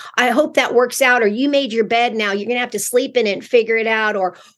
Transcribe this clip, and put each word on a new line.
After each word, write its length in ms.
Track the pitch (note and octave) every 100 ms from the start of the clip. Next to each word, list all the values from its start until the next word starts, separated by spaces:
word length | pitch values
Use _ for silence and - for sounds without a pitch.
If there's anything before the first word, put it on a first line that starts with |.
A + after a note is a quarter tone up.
| - -
I 120 | B3
hope 240 | B3 D4+
that 200 | D4+ B3
works 280 | A#3 B3 -
out," 200 | C4 B3
or, 60 | G#3+
"You 220 | G#3+ C#4
made 240 | C#4+ C4+
your 100 | A3+
bed, 320 | G#3 A#3 A#3+ A3
now 160 | G#3
you're 160 | G3+ G#3
gonna 140 | B3
have 100 | B3
to 80 | G#3
sleep 380 | - B3 C4+ B3
in 100 | G#3+
it 60 |
and 120 | F#3 -
figure 320 | B3 A3 A3+
it 100 | A3+
out," 280 | A3 G#3+ G#3
or, 220 | F#3 F3+ -